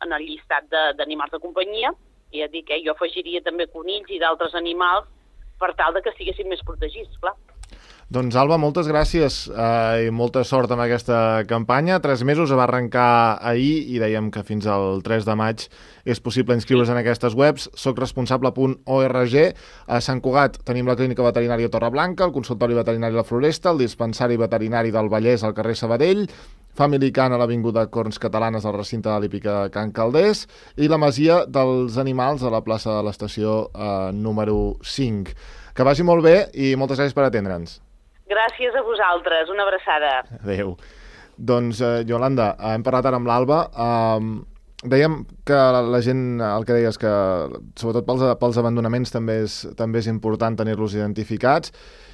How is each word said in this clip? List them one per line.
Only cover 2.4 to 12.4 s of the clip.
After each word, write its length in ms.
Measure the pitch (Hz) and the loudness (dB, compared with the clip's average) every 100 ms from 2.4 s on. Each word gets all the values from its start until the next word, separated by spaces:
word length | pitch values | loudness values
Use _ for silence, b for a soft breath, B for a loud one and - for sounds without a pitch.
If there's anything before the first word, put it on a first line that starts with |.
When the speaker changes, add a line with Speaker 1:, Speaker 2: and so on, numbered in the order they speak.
Speaker 1:
ja 80 | 151 | -8
et 40 | |
dic, 160 | 160 156 | -10 -6
eh, 120 | 156 | -6
jo 100 | 156 | -4
afegiria 480 | 151 170 185 170 175 170 | -4 -4 -6 -8 -6 -6
també 200 | 170 160 | -6 -8
conills 380 | 165 170 208 196 | -8 -10 -10 -10
i 100 | 190 | -4
d'altres 320 | 165 160 165 175 | -2 -2 -4 -6
animals 500 | 170 170 180 190 - - _ - - - | -6 -2 0 0 -4 -18 _ -20 -20 -6
per 140 | 180 - | -6 -2
tal 160 | 160 | -2
de 80 | 180 | -2
que 80 | 220 | -6
estiguessin 400 | - 185 185 185 | -6 -10 -8 -8
més 120 | 175 160 | -10 -10
protegits, 520 | 160 156 220 214 - | -10 -10 -10 -18 -10
clar. 140 | 180 208 _ - - B B B B | -10 -10 _ -20 -20 B B B B
Speaker 2:
Doncs, 220 | 123 127 123 | -4 0 2
Alba, 220 | 143 165 | 4 4
moltes 260 | 151 156 156 | 2 0 0
gràcies, 600 | 151 151 170 139 - - | 2 2 2 0 0 -8
eh, 580 | 107 113 117 113 113 113 | -2 0 2 2 2 0
i 40 | |
molta 320 | 113 120 131 | 0 0 0
sort 260 | 117 131 120 | 2 2 2
amb 140 | 120 | 0
aquesta 580 | 120 120 - 117 113 110 101 | 0 0 0 2 2 0 0
campanya. 480 | 117 113 127 165 185 | -2 2 2 2 0
Tres 180 | 143 127 | 2 0
mesos, 300 | 131 151 | 2 2